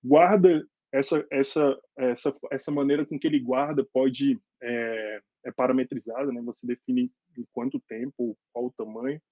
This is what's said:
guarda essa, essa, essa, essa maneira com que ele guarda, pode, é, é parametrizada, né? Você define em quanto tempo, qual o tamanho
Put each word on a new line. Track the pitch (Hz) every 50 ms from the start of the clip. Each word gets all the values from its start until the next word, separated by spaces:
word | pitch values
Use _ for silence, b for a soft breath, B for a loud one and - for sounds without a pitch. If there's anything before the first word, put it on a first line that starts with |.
| -
guarda | 127 143 151 175 180 208 202 175 185 170 156 147 _ _ _ _ _
essa, | - 135 139 - 165 151 143 -
essa, | 147 135 139 135 - 156 147 139 131 - _ _ _
essa, | - 131 123 123 123 - 147 135 _ - -
essa | 143 131 - -
maneira | 147 143 139 139 143 147 151
com | 147 156 135
que | -
ele | 160 143 143
guarda, | 123 120 127 131 143 147 151 139 127
pode, | - _ 131 135 135 123 123 139 139 127 - _ _ _ _
é, | 127 120 120 120 117 113 113 110 110 107 107 104 _ _ _ _ _
é | 127
parametrizada, | - - 127 123 127 131 131 - 143 120 - 113 113 123 143 139
né? | 123 120 117
Você | 120 110 - -
define | 123 123 _ _ - 127 123 123 127 _ _ _ _ _
em | 120 117 _
quanto | _ 123 120 135 - 131
tempo, | _ _ 113 110 120 139 - - 123 117 110 _ _ _ _
qual | 120 123
o | 127 _
tamanho | - 113 110 110 113 120 135 147 160 _ _